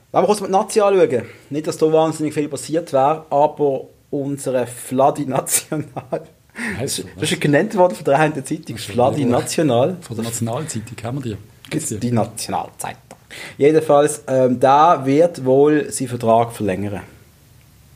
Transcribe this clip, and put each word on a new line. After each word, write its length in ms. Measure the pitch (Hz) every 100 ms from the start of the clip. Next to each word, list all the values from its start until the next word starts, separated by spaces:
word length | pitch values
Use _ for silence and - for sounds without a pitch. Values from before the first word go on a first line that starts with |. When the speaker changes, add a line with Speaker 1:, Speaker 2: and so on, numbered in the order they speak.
| _
Speaker 1:
Wenn 100 | 135
wir 40 | 185
kurz 140 | 208
mit 100 | 190
Nazi 280 | 190 214 226
anschauen, 440 | 202 196 156 123 - - -
nicht, 160 | 139 160
dass 100 | 156
da 140 | 160
wahnsinnig 420 | 156 160 156 151 156
viel 120 | 151
passiert 460 | 139 - 151 170
wäre, 320 | 135 135 156 156
aber 500 | 143 151 - 147 135 - _ _
unsere 560 | 147 139 139 139 127 117
Vladi 580 | - - 131 139 139 135
National. 600 | 127 - - - 156 - - - 160 - _ _ - 233 202
Speaker 2:
Heißt 40 |
Speaker 1:
Das 140 | - -
Speaker 2:
so, 80 | - -
Speaker 1:
ist 100 | 104
Speaker 2:
was? 60 | 160
Speaker 1:
genannt 360 | 160 143 208 214
worden 200 | 180 -
von 100 | 151
der 140 | 139
einen 260 | 156 151 131
Zeitung. 300 | 156 - 113
Speaker 2:
Also, 140 | 101
Speaker 1:
Vladi 280 | 107 123 127
Speaker 2:
ja. 60 | 135
Speaker 1:
National. 720 | 123 156 - 156 117 143 180
Speaker 2:
Von 140 | - 110
der 100 | 117
Nationalzeitung, 720 | 117 117 120 156 113 107 113
haben 200 | 117 135
wir 80 | 120 101
die? 20 | - - -
Gibt's 200 | 151 -
die? 100 | 107
Speaker 1:
Die 120 | 120
Nationalzeitung. 840 | 120 101 - - 92 82 - - - - - _ - - -
Jedenfalls, 640 | 139 156 156 143 147 - -
ähm, 320 | 131 127 123
da 460 | 131 139 160 160 131
wird 380 | 143 170 170
wohl 480 | 127 135 147 151 135
sein 160 | - 131
Vertrag 460 | 120 117 113 117
verlängern. 480 | 117 101 92 101 98 - - _ _ _ _ _ _ _